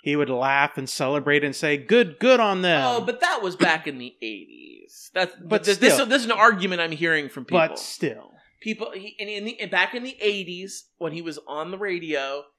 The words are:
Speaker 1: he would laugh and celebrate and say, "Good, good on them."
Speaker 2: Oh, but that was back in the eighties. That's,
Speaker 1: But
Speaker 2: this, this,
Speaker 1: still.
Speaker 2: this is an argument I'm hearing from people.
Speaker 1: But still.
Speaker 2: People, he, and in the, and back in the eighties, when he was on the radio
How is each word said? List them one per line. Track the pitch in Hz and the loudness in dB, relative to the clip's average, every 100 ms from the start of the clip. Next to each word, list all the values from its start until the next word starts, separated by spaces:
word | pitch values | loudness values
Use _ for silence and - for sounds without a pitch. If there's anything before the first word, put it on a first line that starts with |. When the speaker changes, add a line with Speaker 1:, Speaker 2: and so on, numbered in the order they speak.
Speaker 1:
he | 151 147 | 0 0
would | 131 | 0
laugh | 123 135 139 147 - | 0 2 2 2 -2
and | 131 | -8
celebrate | - 135 143 135 147 | -4 -2 0 2 2
and | 143 131 | 2 -2
say, | 156 147 | -2 -2
"Good, | 123 233 185 143 | 4 4 4 2
good | 240 254 | 4 4
on | 214 190 | 4 2
them." | 185 156 131 | 2 2 2
Speaker 2:
Oh, | - | 0
but | 190 240 | -2 0
that | 349 294 | 0 0
was | 190 - | -4 0
back | 175 160 160 | 2 2 -2
in | 131 | -10
the | 123 _ | -14 _
eighties. | 110 101 85 60 71 55 - - - | -12 -12 -16 -20 -20 -20 -20 -20 -8
That's, | 185 180 - | -4 -4 -6
Speaker 1:
But | 180 214 202 | -2 0 2
Speaker 2:
this, | 185 | 6
this, | 240 - | 6 6
Speaker 1:
still. | 233 | 4
Speaker 2:
this | 269 | 2
is | 233 | 2
an | |
argument | 214 226 202 190 180 | 6 6 6 -2 -2
I'm | 165 | -2
hearing | 156 170 156 139 | 0 0 0 -2
from | - 123 | -12 -2
people. | 180 160 | 2 2
Speaker 1:
But | - | -2
still. | - - 151 107 - _ _ _ | -12 -6 -6 -6 -16 _ _ _
Speaker 2:
People, | 214 214 214 190 | -8 -6 -8 -10
he, | 202 - | -16 -12
and | 208 | -10
in | 208 214 | -8 -10
the, | 233 | -10
and | 196 | -2
back | 180 190 | 0 0
in | 247 | -4
the | 247 - | -10 -4
eighties, | 208 202 170 175 196 - _ _ | -2 -2 -8 -10 -12 -14 _ _
when | 165 | -8
he | 160 | -6
was | 165 147 - | -10 -12 -10
on | 147 160 | -10 -8
the | 190 | -6
radio | 202 175 165 147 135 143 - | -6 -6 -4 -4 -4 -8 -12